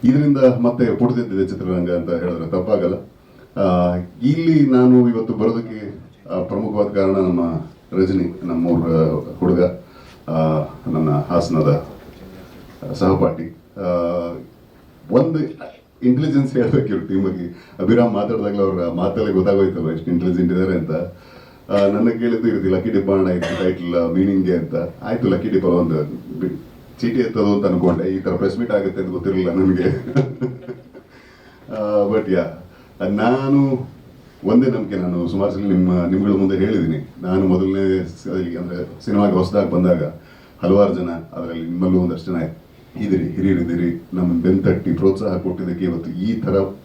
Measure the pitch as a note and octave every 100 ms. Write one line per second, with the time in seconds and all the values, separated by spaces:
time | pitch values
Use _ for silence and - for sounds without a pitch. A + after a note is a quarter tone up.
0 | A#2 C#3 D3 C#3 C3 A#2 A#2+ A#2+ A#2 G2
1 | A#2+ A#2+ A2 F#2+ F#2 - F#2 F2+ F2 F2
2 | E2 E2+ F2+ E2+ E2 F#2+ F#2 - - F#2+
3 | - - _ - - - F#2+ F2+ F2 F2
4 | F2+ - B2 D#3 E3 D#3 C#3 B2+ B2+ B2+
5 | A#2+ A2+ A2+ G#2 G#2+ A2+ A2+ A2 G2+ -
6 | - - - F#2 F2+ G2 G#2+ G#2 G2+ G2
7 | F#2+ G2 F#2 F2 E2+ D#2+ - - - F#2
8 | F#2+ F#2 E2+ - E2+ E2 F2 F2 E2 E2
9 | D#2 D2+ - - F2+ F2 F2+ - - -
10 | - - - D#2+ D#2+ D#2 D2 - - D#2
11 | D#2 C#2+ C#2+ E2+ E2 E2 D2+ C#2+ - -
12 | - - - - - - - - - -
13 | F2+ F#2+ F2+ D#2+ E2 - _ - F#2 F2
14 | E2+ F2 E2+ E2+ - - - - - -
15 | - A#2+ E3 D#3 C3+ - - - _ _
16 | B2+ B2+ D3+ C#3 B2+ B2 A2+ - G#2+ F#2
17 | G2 G2 G2 F2 F2 - - - G2 A#2
18 | A#2 G2+ G#2 A2 G2+ G2+ G2 F#2 E2+ E2+
19 | F#2+ - G#2 F#2+ F#2 G2 F#2 E2+ D#2 D#2+
20 | - F2 F2+ F2 F2 F2+ F#2 F2 D#2+ D#2
21 | - - - - - - - G2+ G2+ G#2+
22 | A#2 A2+ A#2 A2 A2+ F#2+ F#2 F#2 A2+ G2+
23 | F#2+ G2 F#2 F2+ E2+ F2 F#2 F2+ F2 E2+
24 | E2+ F2+ G2 F#2+ F2+ E2+ D#2+ E2 E2+ -
25 | A2+ A#2+ G#2+ F#2+ G#2+ F#2 F2+ F2 E2 D#2
26 | D2 - - - F2+ - - - - -
27 | A#2+ A#2+ A2+ A2+ G2+ G2+ G2 F2+ F2+ E2+
28 | F#2+ F#2+ - - G2 - A2+ G#2 F#2+ F#2
29 | F2+ F#2 F#2 F#2 F2+ F2 F#2+ F2+ F2+ B2+
30 | - D3 C#3 - B2 - - B2 - -
31 | - - - - - - - A2 G#2 G#2
32 | G2+ A2 F2+ F2+ - - - - - -
33 | F#2+ G#2 A2+ C3 C3+ C#3 C#3 B2+ - -
34 | - - - - F#2+ A#2+ C3 A2+ G2 F#2+
35 | F2+ F2 E2+ F#2+ G2+ F#2 G2+ F2+ F2+ F2+
36 | F2 F#2+ G2 F#2+ F#2+ F#2+ G2 G#2 D#2+ D2+
37 | - - F2+ F#2 F#2+ F#2 F#2+ G2 F#2+ F#2
38 | E2 - F#2+ F#2 E2+ E2+ F2 F2 F2 -
39 | - G2+ G2+ F#2 F#2 G2+ G2 F2 F2+ E2
40 | D2+ - - - - - F2+ G2+ G2 F2
41 | F2 E2 - F2 E2+ E2+ E2 F2 F#2 F#2
42 | F2+ E2+ - E2+ D#2+ - - - - -
43 | G#2 F2+ E2 D#2+ F#2+ F2+ E2+ E2+ F2 E2+
44 | - F#2 F2+ E2+ F#2 F#2+ G2 F2+ F#2+ F2
45 | F#2+ F#2+ G2 F2+ F#2 F2 F2+ E2+ F2+ E2
46 | E2 E2 G#2 A2+ G2 G2 G2 -